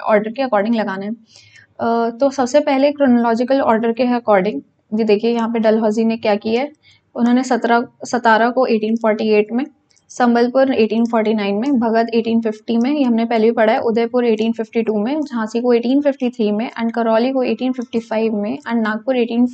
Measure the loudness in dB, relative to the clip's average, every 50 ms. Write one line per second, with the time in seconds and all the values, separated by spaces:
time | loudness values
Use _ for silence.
0 | -2 0 0 0 0 -2 -4 -6 -4 0 0 0 0 0 -2 -2 -2 -4 -6 -8
1 | -8 -10 -10 -12 _ _ _ -20 -20 -20 -20 -20 -20 _ _ -6 -2 -2 0 0
2 | 0 -2 -2 0 -2 0 0 -2 -2 2 2 2 2 2 2 2 2 2 2 2
3 | 2 4 4 4 2 2 0 0 0 0 0 0 2 2 2 2 2 0 0 0
4 | 0 0 0 0 0 2 2 2 2 0 -4 -6 -10 _ _ _ _ _ -4 -2
5 | 2 2 2 2 2 0 0 0 -2 -2 -2 0 2 2 2 2 2 0 0 0
6 | 0 0 -2 -2 0 0 -2 0 -2 -2 -2 -2 -2 -4 -8 _ _ _ _ _
7 | _ _ -4 -2 0 2 2 2 2 0 -2 0 0 2 2 0 0 -2 _ -16
8 | -8 -6 -4 0 2 4 4 4 4 2 2 0 0 0 0 0 0 -2 -2 0
9 | 0 0 0 0 0 2 2 2 2 0 -2 -6 -6 -6 _ _ _ _ _ _
10 | _ -10 -4 0 2 2 4 4 2 2 2 2 2 2 2 2 2 2 2 0
11 | 0 0 0 0 0 0 0 0 0 -2 -2 -2 -2 0 0 0 0 0 0 0
12 | 0 0 0 -2 0 0 0 0 0 -2 -6 -6 -6 -4 -2 0 0 0 0 0
13 | 0 0 0 0 0 0 0 2 2 2 2 2 2 2 2 0 0 -2 0 0
14 | -2 0 0 0 0 0 0 0 0 -2 -2 -4 -6 -6 -4 -4 -2 -2 -2 -2
15 | -2 -2 -2 -4 -4 -4 -6 -6 -6 -4 -4 -2 0 2 2 2 2 0 0 0
16 | 2 0 -2 -2 -4 -4 -2 -2 -2 -2 -2 -2 -4 -6 -6 -6 -6 -4 -2 -2
17 | 0 0 2 2 0 0 0 -2 -2 -2 -2 -2 -2 -4 -4 -4 -6 -6 -6 -6
18 | -6 -4 -4 -2 -2 -2 -2 -4 -4 -6 -6 -8 -6 -4 -2 -2 0 -2 -2 -4
19 | -2 -2 0 0 0 0 0 0 0 0